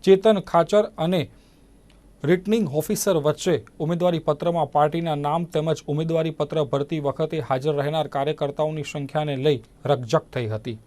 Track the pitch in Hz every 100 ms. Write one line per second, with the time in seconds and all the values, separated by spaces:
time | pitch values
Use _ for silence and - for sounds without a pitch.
0 | 185 190 220 208 - 170 165 208 220 -
1 | 160 180 135 - _ _ _ _ _ -
2 | - _ 143 180 190 226 185 143 151 214
3 | 202 170 147 147 190 147 - - 156 170
4 | 180 165 - 147 170 170 147 147 151 165
5 | 170 147 143 160 170 160 156 156 - 147
6 | 160 165 160 151 147 160 143 139 139 160
7 | 139 - 160 156 - 131 143 143 143 160
8 | 143 143 139 151 143 143 156 156 143 156
9 | 139 156 151 135 143 135 - - 127 139
10 | 120 156 - 139 117 110 123 110